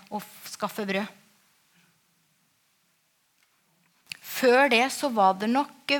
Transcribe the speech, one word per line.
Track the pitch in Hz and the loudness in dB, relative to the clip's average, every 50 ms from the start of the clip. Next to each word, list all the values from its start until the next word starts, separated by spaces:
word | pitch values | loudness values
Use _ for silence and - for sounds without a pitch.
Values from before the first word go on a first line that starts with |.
| - - | -14 -14
å | 208 202 | -14 -14
f-, | - - - - - - - | -14 -16 -20 -20 -20 -18 -12
skaffe | - 208 196 - 220 208 | -10 -10 -8 -8 -6 -6
brød. | 196 190 196 214 - - _ _ _ _ _ _ _ _ _ _ _ _ _ _ _ _ _ _ _ _ _ _ _ _ _ _ _ _ _ _ _ _ _ _ _ _ _ _ _ _ _ _ _ _ _ _ _ _ _ _ _ _ _ _ _ _ _ _ - - - - - - | -4 -4 -4 -6 -8 -12 _ _ _ _ _ _ _ _ _ _ _ _ _ _ _ _ _ _ _ _ _ _ _ _ _ _ _ _ _ _ _ _ _ _ _ _ _ _ _ _ _ _ _ _ _ _ _ _ _ _ _ _ _ _ _ _ _ _ -20 -20 -20 -16 -12 -6
Før | - 262 240 247 262 285 269 | 0 2 4 4 6 4 4
det | 233 226 254 269 | 4 2 2 0
så | - - 294 269 226 | -2 -4 -4 -2 2
var | 214 190 190 190 190 | 4 4 4 2 2
det | 214 226 | -2 -2
nok | 247 277 285 - - _ _ - 285 | 0 -2 -2 -4 -8 _ _ -2 -2